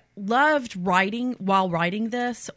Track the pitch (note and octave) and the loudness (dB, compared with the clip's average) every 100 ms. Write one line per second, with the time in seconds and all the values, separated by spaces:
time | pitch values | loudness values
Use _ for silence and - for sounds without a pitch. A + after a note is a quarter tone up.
0 | _ - G3 B3 D4+ D4 A#3+ F#3 F#3 F#3 | _ -10 -2 2 4 2 -2 -4 2 2
1 | F#3+ A#3 B3+ - F#3+ F#3+ F#3+ E3+ F3 G#3+ | 2 0 -4 -4 0 2 2 0 0 -2
2 | A3+ B3 B3 A#3 - | -4 -2 -4 -6 -10